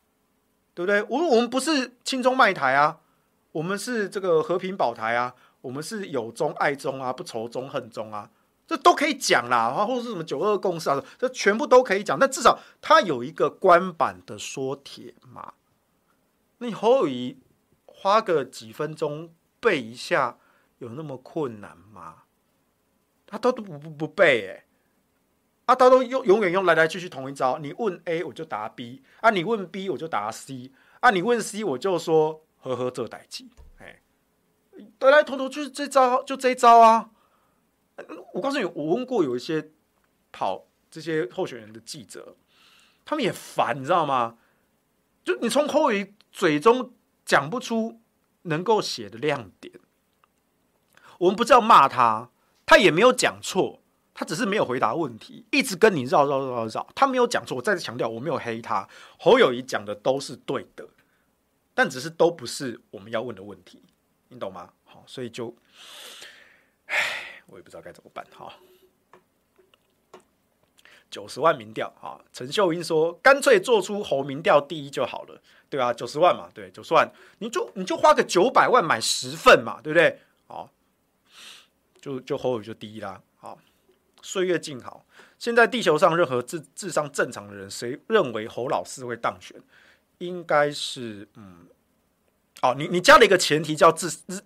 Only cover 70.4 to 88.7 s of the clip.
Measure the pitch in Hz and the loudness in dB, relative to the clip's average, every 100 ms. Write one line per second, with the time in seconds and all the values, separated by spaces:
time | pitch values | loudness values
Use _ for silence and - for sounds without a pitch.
70.4 | _ _ _ _ _ _ _ - 104 127 | _ _ _ _ _ _ _ -18 -14 0
71.4 | 156 143 107 113 110 _ 73 - _ - | 2 0 -4 -10 -10 _ -16 -16 _ -14
72.4 | 127 214 185 175 160 160 165 170 262 277 | -6 0 0 0 -2 0 0 2 2 4
73.4 | 277 269 - 220 185 208 202 139 139 139 | 4 4 4 0 0 -6 -4 -4 -4 -4
74.4 | 160 147 143 160 139 143 123 - - - | 2 2 2 -10 -10 -6 -6 -8 -16 -20
75.4 | _ _ - 135 123 120 123 147 175 113 | _ _ -10 -4 -2 -4 -6 2 2 2
76.4 | 87 - 95 - 104 160 113 _ - - | -6 -18 -20 -14 0 2 2 _ -20 -14
77.4 | 226 359 466 202 185 320 302 277 - 180 | -8 -6 -8 -8 -8 2 4 4 2 2
78.4 | 240 196 139 233 165 113 - - 131 160 | 2 4 4 4 2 -2 -2 -6 -8 0
79.4 | 254 165 113 - 151 165 147 - _ _ | 6 6 4 -10 -2 2 2 0 _ _
80.4 | - - 110 _ _ _ _ _ _ - | -20 -18 -18 _ _ _ _ _ _ -20
81.4 | - - _ _ _ _ 139 131 - 135 | -20 -20 _ _ _ _ -14 -12 -8 -4
82.4 | 127 120 107 107 107 107 101 92 _ _ | -2 -4 -8 -16 -16 -14 -14 -14 _ _
83.4 | 110 101 _ _ _ _ _ _ - 196 | -20 -20 _ _ _ _ _ _ -10 -4
84.4 | 185 160 165 127 - - _ _ - - | -2 -2 -6 -14 -16 -20 _ _ -20 -10
85.4 | 240 233 226 247 185 151 180 165 156 123 | 0 4 4 2 2 4 4 4 2 0
86.4 | 120 170 - - 190 156 143 - 131 110 | -4 -10 -14 -14 -6 -4 -4 -4 -4 -6
87.4 | 101 101 98 - 120 147 - 220 143 110 | -14 -16 -14 -10 -10 -10 0 0 0 -4
88.4 | 113 - 131 | -8 -8 -4